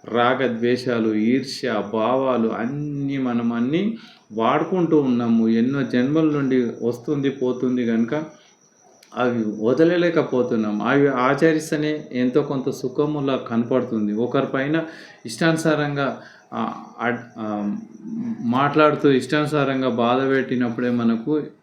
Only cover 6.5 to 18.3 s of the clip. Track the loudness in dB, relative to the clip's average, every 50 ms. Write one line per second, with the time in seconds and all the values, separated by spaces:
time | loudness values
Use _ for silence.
6.5 | 2 2 2 0 -4 -2 -4 -4 -4 -4 -4 -4 -2 0 0 -2 -2 0 -2 -2
7.5 | 0 0 -2 0 0 0 0 0 2 0 0 0 -2 -4 -4 -8 -12 -20 _ _
8.5 | _ _ _ _ _ _ _ -20 -20 _ -20 _ -4 -2 0 0 0 0 -2 -2
9.5 | -4 0 0 2 4 4 4 4 4 4 2 2 2 0 0 2 0 0 2 2
10.5 | 0 0 0 0 -2 -2 0 2 4 4 4 2 2 2 2 2 4 4 4 2
11.5 | 2 2 0 -2 -4 -2 -2 -2 -4 -6 -8 -6 -2 0 0 2 2 0 0 0
12.5 | -4 -4 -4 -4 -4 -4 -6 -4 -2 -2 -2 -2 -2 -2 -2 -2 -2 -2 -4 -2
13.5 | -2 -2 0 2 0 0 0 0 -2 -2 0 0 0 0 -2 0 0 0 0 0
14.5 | -2 -2 -2 0 0 -2 -2 -4 -10 -16 -20 -20 -20 -16 -14 -14 -4 0 2 2
15.5 | 2 2 2 0 2 2 0 -2 -2 -2 -2 -4 -4 -8 -12 -20 -20 -20 _ _
16.5 | -6 -6 -6 -6 -6 -10 -14 -18 -10 -4 -4 -2 -2 -4 -8 -12 -12 -10 -6 -6
17.5 | -4 -4 -4 -4 -4 -6 -10 -14 -18 -16 -12 -10 -8 -6 -6 -6